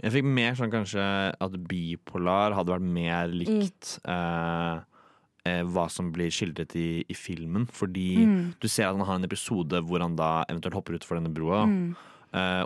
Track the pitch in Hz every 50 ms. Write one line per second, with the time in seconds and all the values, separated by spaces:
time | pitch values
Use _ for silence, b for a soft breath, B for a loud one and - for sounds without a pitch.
0 | - 107 113 143 135 139 131 127 117 120 127 123 123 110 113 113 101 95 107 101
1 | 98 98 98 98 98 95 - - 95 95 95 90 87 82 92 87 85 82 85 -
2 | _ - - 90 87 90 92 98 104 107 101 98 87 87 90 90 92 90 87 85
3 | 85 85 85 87 87 85 87 87 85 87 220 214 101 92 - _ - - - -
4 | - - 90 90 87 85 85 85 82 85 85 85 85 82 82 80 - b b b
5 | b b b b b b _ _ _ 87 87 87 87 87 87 92 85 85 - -
6 | 90 87 80 87 85 82 - - 107 87 73 87 80 - - 85 85 82 82 82
7 | - - - - - - 90 80 82 80 87 104 123 120 - - 104 92 90 95
8 | 92 90 - - 226 220 196 185 175 175 170 - - 110 - - 107 95 98 98
9 | 98 98 95 92 92 87 95 - - - 117 92 85 71 90 87 82 85 90 87
10 | 85 85 85 78 80 80 80 80 78 - 82 82 - 92 - 98 - - 87 80
11 | - - 87 85 82 82 78 78 80 80 92 104 107 - 202 185 175 170 175 B
12 | B B B B B B - 92 92 92 92 92 90